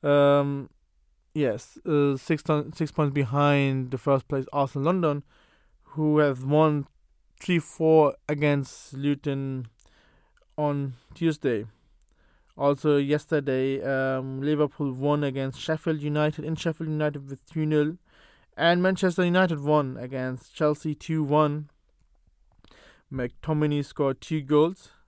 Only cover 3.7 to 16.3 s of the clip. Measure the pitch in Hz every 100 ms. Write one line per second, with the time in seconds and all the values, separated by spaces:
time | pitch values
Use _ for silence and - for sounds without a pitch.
3.7 | 135 127 127 - 135 - 139 131 143 135
4.7 | 139 143 190 165 147 - _ _ _ _
5.7 | _ _ 156 151 151 147 131 131 151 156
6.7 | 147 139 _ _ _ _ _ - 175 -
7.7 | - 160 160 147 - - 151 147 143 135
8.7 | - - 135 143 143 147 139 135 131 120
9.7 | _ _ _ _ _ _ _ _ - 147
10.7 | 143 139 123 _ - 165 156 147 113 107
11.7 | _ _ _ _ _ _ _ _ - 143
12.7 | 143 151 143 139 151 - 156 139 131 135
13.7 | 135 135 135 135 131 131 135 139 151 147
14.7 | - 143 127 143 147 143 135 135 - -
15.7 | 156 - 156 147 151 151